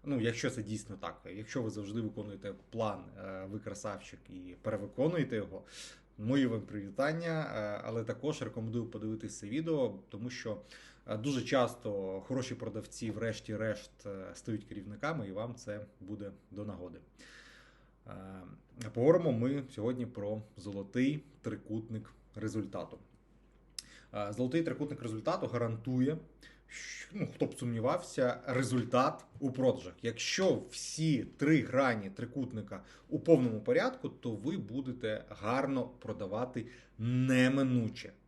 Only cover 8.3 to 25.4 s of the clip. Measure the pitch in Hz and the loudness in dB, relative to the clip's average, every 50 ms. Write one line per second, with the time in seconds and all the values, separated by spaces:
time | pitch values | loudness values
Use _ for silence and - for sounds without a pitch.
8.3 | 147 - - 113 - 120 110 113 110 120 113 110 - 110 107 110 110 110 113 107 | -2 -2 -4 -4 -4 -4 -4 -2 0 -2 -2 -2 -6 -6 -4 -4 -4 -4 -4 -8
9.3 | - - - 101 113 151 160 165 160 147 131 110 98 98 - - - 101 117 123 | -10 -8 -8 -4 -2 -2 0 2 2 2 2 0 0 -6 -12 -12 -10 -8 -8 -6
10.3 | 123 - - 117 104 101 - - - - - - - - _ - - 107 110 147 | -6 -6 -6 -6 -6 -6 -8 -16 -20 -20 -20 -20 -20 -20 _ -6 -6 -2 0 0
11.3 | 139 127 110 - 139 135 120 113 - - - 110 101 98 95 95 95 95 95 - | 0 0 0 4 4 4 4 4 2 -4 -6 -4 -2 -2 -2 -2 -4 -6 -4 -2
12.3 | 131 131 120 - 123 - 117 110 101 110 104 - - - 123 110 104 107 113 113 | -2 -2 -2 -2 -4 -6 -6 -6 -6 -6 -8 -8 -10 -6 -4 -4 -2 -2 -2 -2
13.3 | 110 - - - 107 101 110 110 104 104 - - - - - 104 98 95 92 90 | -2 -4 -6 -6 -2 0 0 0 0 -2 -4 -14 -20 -14 -10 -10 -8 -8 -8 -10
14.3 | 90 - - - 113 104 104 - 110 101 95 101 104 104 - 147 160 151 107 95 | -12 -10 -6 -4 -4 -4 -4 -8 -10 -10 -10 -10 -8 -4 -2 -2 -2 -2 -4 -4
15.3 | 95 101 110 120 117 110 - - 104 104 104 - - - 104 92 104 104 107 101 | -4 -4 -4 -6 -6 -10 -8 -8 -6 -6 -8 -12 -16 -18 -10 -10 -8 -8 -8 -10
16.3 | 98 - - _ 95 98 104 107 95 85 90 90 80 - - - _ - - - | -12 -14 -20 _ -10 -8 -8 -8 -8 -8 -10 -12 -12 -14 -18 -20 _ -20 -20 -20
17.3 | - - - - - - - - - - - - _ _ _ - 101 95 95 95 | -20 -20 -20 -20 -20 -20 -20 -20 -20 -20 -20 -20 _ _ _ -14 -12 -12 -12 -12
18.3 | 95 95 92 92 101 - - _ - 120 117 110 - 120 120 147 165 180 170 160 | -12 -14 -14 -16 -18 -20 -20 _ -14 -10 -10 -6 0 4 8 8 8 8 8 4
19.3 | 123 113 120 131 143 143 135 - - - 104 120 127 127 120 110 - - 101 101 | 2 4 4 2 2 0 -2 -6 -8 -2 0 0 0 0 -4 -6 -6 -6 -4 -4
20.3 | 110 110 107 - - - 90 104 98 98 98 98 - 123 127 135 151 151 - - | -4 -4 -6 -10 -16 -12 -10 -8 -6 -6 -8 -4 0 2 4 4 2 0 -6 -12
21.3 | - - - 113 107 104 - - 110 110 110 - 110 110 110 - - - - - | -20 -8 -6 -6 -6 -6 -6 -4 -4 -4 -4 -4 -6 -8 -8 -10 -18 -20 -20 -18
22.3 | - 107 107 107 107 110 101 - - 90 82 - - - - - - _ _ _ | -10 -4 -4 -2 -2 -2 -4 -2 -4 -6 -8 -8 -10 -16 -18 -20 -20 _ _ _
23.3 | _ - - - _ - - - - - - - - - - _ - 104 104 101 | _ -20 -20 -20 _ -20 -20 -16 -16 -16 -16 -14 -20 -20 -20 _ -4 -4 -4 -4
24.3 | 104 101 127 127 127 170 165 165 127 - 147 143 - - 120 117 110 110 110 156 | 0 0 0 2 2 2 2 2 0 -2 -2 -4 -4 -6 -6 -6 -6 -2 0 0
25.3 | 175 190 | 0 0